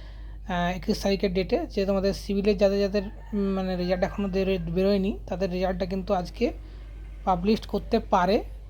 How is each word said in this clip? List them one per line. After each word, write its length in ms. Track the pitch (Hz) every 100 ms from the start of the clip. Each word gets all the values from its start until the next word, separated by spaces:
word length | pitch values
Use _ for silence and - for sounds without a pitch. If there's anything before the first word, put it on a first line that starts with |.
| - - - - -
আহ, 300 | 175 175 185
একত্রিশ 260 | - 202
তারিখের 320 | 202 196 202
ডেটে, 320 | 180 180 277 320
যে 200 | 208 190
তোমাদের 260 | 196 196
সিভিলের 440 | 170 - 202 202 190
যাদের 240 | 202 202
যাদের, 220 | 202 202 196 - -
উম, 60 | 208
মানে, 380 | 196 190 185 180
রেজাল্ট 280 | 180 180
এখনও 240 | 185 - 202
বেরো-, 420 | 190 190 190 165
বেরোয়নি, 480 | 170 196 202 190 - -
তাদের 240 | 180 190
রেজাল্টটা 360 | 180 185 185 185
কিন্তু 280 | 190 180
আজকে 380 | 190 175 - 233 - - - - - - -
পাবলিশ 360 | 196 180 196 220
করতে 380 | - 208 - 226
পারে 460 | - 196 180 240 - -